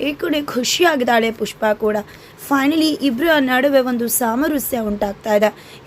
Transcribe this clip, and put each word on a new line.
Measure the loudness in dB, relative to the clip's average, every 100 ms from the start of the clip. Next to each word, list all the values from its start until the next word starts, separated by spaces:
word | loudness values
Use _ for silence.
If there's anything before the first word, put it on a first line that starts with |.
ಈ | -6
ಕಡೆ | -4 -2 -2
ಖುಷಿಯಾಗಿದ್ದಾಳೆ | -2 -4 -2 2 2 2 2 2 2
ಪುಷ್ಪ | -2 -6 -2 -2
ಕೂಡ. | 0 0 -2 -6 -16 -20 -14 -2
Finally | 0 2 2 0
ಇಬ್ರ | 0 -2 0 2 2
ನಡುವೆ | 2 2 2 2
ಒಂದು | 2 -2 -2
ಸಾಮರಸ್ಯ | -2 -2 0 0 -2 -4 -4
ಉಂಟಾಗ್ತಾ | -4 -4 -4 -4 0 2
ಇದೆ. | 2 -2 -20 -16